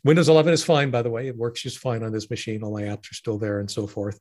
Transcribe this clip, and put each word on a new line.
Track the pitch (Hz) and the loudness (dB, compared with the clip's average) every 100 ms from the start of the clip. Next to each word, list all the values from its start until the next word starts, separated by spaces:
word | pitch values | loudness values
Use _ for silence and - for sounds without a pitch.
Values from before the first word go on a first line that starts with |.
Windows | 139 165 151 | 4 6 8
eleven | 160 160 | 6 6
is | 160 | 2
fine, | - 147 139 | 2 2 2
by | 120 | 0
the | 117 | -2
way. | 113 135 | -4 -6
It | 113 | -6
works | 117 117 | -6 -6
just | 127 - | -10 -8
fine | 131 113 | -4 -4
on | 110 | -4
this | 110 107 | -6 -6
machine. | 117 - 107 | -8 -6 -6
All | 107 | -6
my | 104 | -6
apps | 104 104 - | -6 -8 -12
are | - | -10
still | - 104 | -6 -4
there | 107 101 | -2 -4
and | 101 | -4
so | - 101 | -6 -6
forth, | - 101 104 | -6 -8 -8